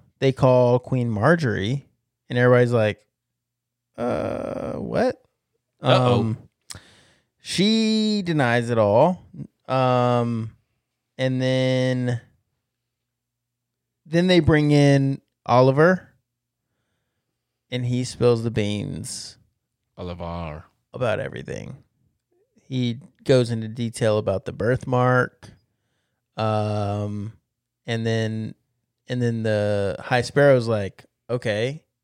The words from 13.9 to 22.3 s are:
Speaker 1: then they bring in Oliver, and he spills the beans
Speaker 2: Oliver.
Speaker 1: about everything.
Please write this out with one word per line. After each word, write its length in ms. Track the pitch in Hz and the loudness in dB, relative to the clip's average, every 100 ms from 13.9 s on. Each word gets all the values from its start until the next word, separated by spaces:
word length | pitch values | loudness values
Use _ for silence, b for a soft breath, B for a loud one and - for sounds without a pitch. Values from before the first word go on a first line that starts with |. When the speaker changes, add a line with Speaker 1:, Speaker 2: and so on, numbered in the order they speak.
| _ 156 | _ -4
Speaker 1:
then 200 | 165 185 | 0 4
they 140 | 180 | 4
bring 300 | 156 156 147 | 4 4 4
in 500 | 147 143 139 139 135 _ _ - | 6 6 4 2 -2 _ _ 0
Oliver, 600 | 123 131 135 165 185 - _ _ _ _ _ _ _ _ _ _ _ _ _ _ _ - | 4 4 6 4 2 -4 _ _ _ _ _ _ _ _ _ _ _ _ _ _ _ -12
and 140 | 123 123 | -6 -4
he 180 | 123 | -4
spills 380 | 127 - 120 117 | -6 0 2 2
the 80 | 113 | -2
beans 880 | 110 104 104 98 85 - - - - _ _ _ _ _ - | -4 -4 -4 -6 -10 -12 -14 -16 -20 _ _ _ _ _ -14
Speaker 2:
Oliver. 680 | 90 87 85 85 80 76 - _ _ | -12 -10 -10 -8 -10 -12 -18 _ _
Speaker 1:
about 280 | 123 120 - | -6 -4 -4
everything. 560 | - 62 - - - - _ _ _ _ _ | -6 -10 -12 -12 -12 -18 _ _ _ _ _